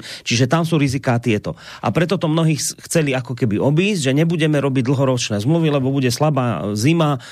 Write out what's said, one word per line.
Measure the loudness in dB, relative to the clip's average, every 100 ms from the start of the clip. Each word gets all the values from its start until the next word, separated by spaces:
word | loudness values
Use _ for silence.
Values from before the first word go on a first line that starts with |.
| -4 -12
Čiže | -4 0 2
tam | 2 2
sú | 0
riziká | 0 -2 -2 -2
tieto. | 0 -2 -4 -10 -16 -6
A | -4
preto | 0 0 0
to | 0
mnohí | 2 2 0
s-, | -4 -10 -2
chceli | 0 0
ako | -2 -4 -4
keby | -2 2
obísť, | 2 2 2 0 0
že | 2
nebudeme | 2 2 0 0 0
robiť | 0
dlhoročné | 0 2 2 0 -2 -2
zmluvy, | 0 2 2
lebo | 0 0
bude | 0 0
slabá | 0 0 2 0 -2 -4 0
zima, | 2 2 2 0 -6